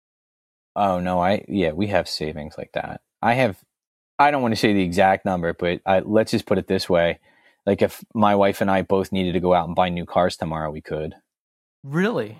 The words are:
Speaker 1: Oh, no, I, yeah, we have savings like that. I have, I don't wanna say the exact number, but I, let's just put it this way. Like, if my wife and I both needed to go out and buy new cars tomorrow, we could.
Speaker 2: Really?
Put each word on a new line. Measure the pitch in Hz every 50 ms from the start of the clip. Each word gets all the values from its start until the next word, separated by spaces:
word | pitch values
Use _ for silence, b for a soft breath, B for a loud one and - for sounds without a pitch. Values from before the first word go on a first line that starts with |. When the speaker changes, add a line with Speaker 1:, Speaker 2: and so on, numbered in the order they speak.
| _ _ _ _ _ _ _ _ _ _ _ _ _ _ _
Speaker 1:
Oh, | - 104 98 92 90
no, | 90 90 92 90
I, | 87 92 104 - - -
yeah, | 98 101 87 78
we | 78 87 104 101
have | 98 85 80 -
savings | - - 78 76 78 78 73 78 -
like | - - -
that. | - - - - - - - _ _ _
I | - 113 120
have, | 131 127 110 98 - _ _ _ _ _ _ _ _ _ _ _ -
I | 143 147
don't | 147 135
wanna | 123 117 110
say | - - 107
the | 101 98 92
exact | 85 85 101 95 95 98 98 -
number, | 101 92 87 85 85 85
but | - 92 87 87 - -
I, | 95 95 95
let's | - - 104 110 110 -
just | 120 104 -
put | - 104 95
it | - -
this | 95 95 - -
way. | 92 85 85 85 80 - b b b b b b b b b
Like, | 98 101 -
if | 214 190 - - - - -
my | 113 107 104 104
wife | 101 98 101 98 -
and | 107 98
I | 95 95
both | 87 - 98 95 92 -
needed | 98 95 90 90 85
to | 90
go | 87 90 90
out | 87 82
and | 82 85
buy | 92 90 90
new | 87 87 85
cars | - - 90 90 90 -
tomorrow, | - 92 80 80 80 78 78
we | 76 78
could. | - - 78 78 78 76 - - _ _ _ _ _ _ _ _ _ _ _ _ -
Speaker 2:
Really? | 135 143 170 190 226 226 139 107 104 113 -